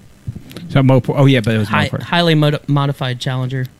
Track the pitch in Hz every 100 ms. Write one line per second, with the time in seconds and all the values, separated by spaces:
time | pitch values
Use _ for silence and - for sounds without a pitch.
0 | - - - - - - - 139 131 131
1 | - 143 139 131 104 110 107 151 143 135
2 | 123 175 170 156 151 147 - 143 139 135
3 | 131 123 139 131 127 131 127